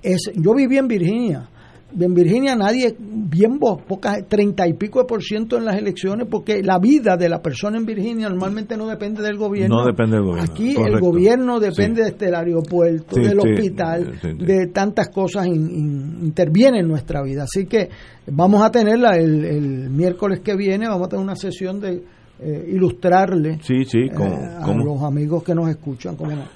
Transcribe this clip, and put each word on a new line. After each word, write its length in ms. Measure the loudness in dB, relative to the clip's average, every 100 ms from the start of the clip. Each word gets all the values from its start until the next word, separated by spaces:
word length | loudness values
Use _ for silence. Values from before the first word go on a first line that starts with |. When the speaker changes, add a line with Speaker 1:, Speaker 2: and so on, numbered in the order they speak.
Speaker 1:
es, 280 | 0 -2 -2 0
yo 180 | 2
viví 240 | 4 4 2
en 100 | 2
Virginia. 640 | 0 0 0 -2 -4 -8 -20 -20 -20 -12 -2
En 160 | 2
Virginia 440 | 4 4 4 2 2
nadie, 360 | 2 2 0 -2
bien 580 | -10 -8 -2 0 2 2
bo-, 200 | -2 -2
poca, 400 | -6 -6 -4 -6 -2
treinta 400 | 0 0 0 -2
y 60 |
pico 260 | -2 -2 0
de 60 | 0
por 180 | -2
ciento 320 | -4 -6 -2 -2
en 60 |
las 140 | -2 -2
elecciones, 500 | -2 -4 -4 -4 -4
porque 320 | -6 -2 -2
la 160 | 2 2
vida 380 | 4 4 4 2
de 140 | 2
la 120 | 0
persona 360 | -4 -4 -4 -4
en 80 | -4
Virginia 420 | -4 -4 -4 -4
normalmente 480 | -4 -4 -6 -6 -6
no 120 | -6
depende 340 | -6 -8 -4
del 160 | -4 -4
gobierno. 400 | -4 0 2 4
Speaker 2:
No 80 | 2
depende 320 | 2 2 2
del 80 | 0
gobierno, 260 | 0 -2
Speaker 1:
Aquí 180 | -2 -2
el 40 | 0
Speaker 2:
correcto. 300 | 2 2 2
Speaker 1:
gobierno 540 | 4 4 4 0 0
depende 340 | -2 0 0 2
Speaker 2:
Sí. 20 |
Speaker 1:
de 60 | 0
este, 160 | 0 -2
del 100 | -2
aeropuerto, 800 | 0 -2 0 2 2 2 0 2
Speaker 2:
Sí, 60 |
Speaker 1:
del 180 | 4 4
Speaker 2:
sí, 80 | 4
Speaker 1:
hospital, 640 | 2 0 -2 -4 -2 -4 -6
Speaker 2:
sí, 60 | -8 -4
sí. 80 | 0
Speaker 1:
de 220 | 2 2
tantas 400 | 0 -2 0 -2
cosas 360 | -2 -4 -2 0
in-, 220 | 0 -2
in-, 480 | -2 -4 -4 -8 -6
interviene 560 | -4 0 2 6 6 4
en 80 | 0
nuestra 320 | -2 -4 -6
vida. 200 | -4 -6
Así 220 | -4 -4 0
que 220 | 0 -2 -8 -20 -20 -6
vamos 320 | 2 6 6 6
a 60 |
tenerla 440 | 4 4 4 4 4
el, 300 | 4 2 0
el 440 | -2 -2 -4 -4
miércoles 520 | 0 0 0 -2 -2
que 160 | -2 -2
viene, 320 | 0 0 -2
vamos 160 | -2 -2
a 20 |
tener 120 | -4
una 140 | -6 -6
sesión 420 | -8 -8 -8 -6
de, 240 | -6 -8 -10 -20 -20 _
eh, 280 | -8 -8 -4
ilustrarle, 840 | 0 0 2 2 4 4 0 -2 -4
Speaker 2:
Sí, 240 | 0 0 2
sí, 140 | 0
Speaker 1:
eh, 120 | 0
Speaker 2:
¿cómo, 220 | 0 -2 -2
Speaker 1:
a 260 | -6 -6 -2
Speaker 2:
cómo? 180 | 0
Speaker 1:
los 180 | 0 -2
amigos 400 | -2 -2 0 -2
que 120 | -2 -2
nos 140 | 0
escuchan, 480 | -4 -8 -10 -10 -8
¿cómo 140 | -8
no? 120 | -8 -10